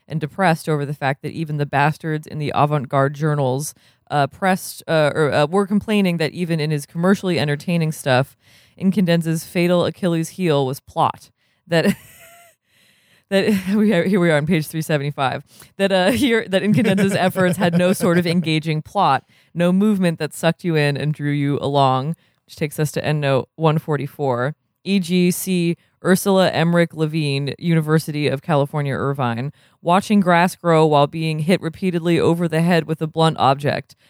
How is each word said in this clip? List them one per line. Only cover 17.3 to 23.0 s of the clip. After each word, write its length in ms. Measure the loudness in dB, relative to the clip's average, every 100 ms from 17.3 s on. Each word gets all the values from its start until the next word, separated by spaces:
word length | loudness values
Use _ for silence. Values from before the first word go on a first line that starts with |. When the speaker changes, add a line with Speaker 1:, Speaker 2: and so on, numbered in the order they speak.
| 2 0 2
Speaker 1:
had 200 | 0 2
no 160 | 2
sort 260 | 2 2 2
of 80 | 2
engaging 540 | 0 0 -2 -2 -4
plot, 460 | -4 0 2 2 -2 _ _
no 200 | -2 2
movement 480 | 2 2 2 0 -2
that 120 | -6
sucked 300 | -2 -2 0
you 140 | 0 0
in 200 | 0 0
and 160 | -4
drew 200 | -4 -2
you 260 | -2 0 -2
along, 540 | 0 2 4 2 -2 -8 _ _ _
which 80 |
takes 240 | -8 -6 -4
us 140 | -4
to 100 | -4